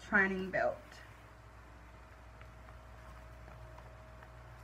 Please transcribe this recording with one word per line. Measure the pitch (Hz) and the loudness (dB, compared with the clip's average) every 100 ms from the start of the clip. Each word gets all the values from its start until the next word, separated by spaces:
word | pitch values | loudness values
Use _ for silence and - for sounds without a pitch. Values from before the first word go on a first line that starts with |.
| - | 8
training | 208 190 190 190 | 10 10 8 4
belt. | 143 120 - - - - - - - - - - - - - - - - - - - - - - - - - - - - - - - - - - - - - - - | 6 6 4 -6 -12 -12 -14 -14 -14 -14 -14 -14 -14 -14 -14 -14 -14 -14 -12 -12 -12 -14 -14 -14 -12 -12 -12 -12 -12 -12 -10 -10 -10 -12 -12 -12 -12 -12 -12 -12 -12